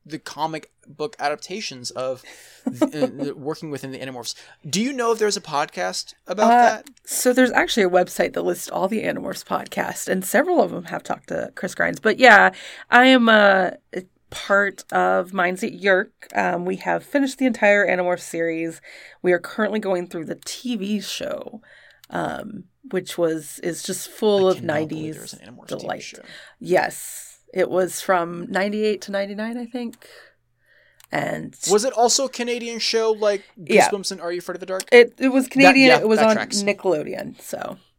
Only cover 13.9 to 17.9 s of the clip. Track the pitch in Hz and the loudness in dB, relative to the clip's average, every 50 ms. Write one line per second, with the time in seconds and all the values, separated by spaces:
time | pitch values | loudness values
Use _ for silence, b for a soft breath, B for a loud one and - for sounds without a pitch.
13.9 | - 185 185 _ _ _ _ - - - - - 196 196 202 196 190 - - - | -10 -10 -10 _ _ _ _ -18 -16 -10 -2 0 2 2 2 0 -4 -8 -4 0
14.9 | 185 185 180 185 185 190 180 185 190 190 175 180 185 185 233 - - 175 185 202 | 2 2 4 4 2 2 0 -2 -2 0 0 0 0 -2 -6 -6 -6 0 2 4
15.9 | 185 185 - - _ _ - - - 208 190 180 180 175 175 185 190 180 - 185 | 4 4 2 -2 _ _ -14 -4 -2 0 0 0 0 -2 -2 -4 -4 -4 -2 -2
16.9 | 170 170 - - - 285 277 269 - - 262 254 220 - 214 208 202 202 196 170 | -2 -2 -2 -2 0 0 0 0 0 0 0 0 2 4 4 4 6 4 4 2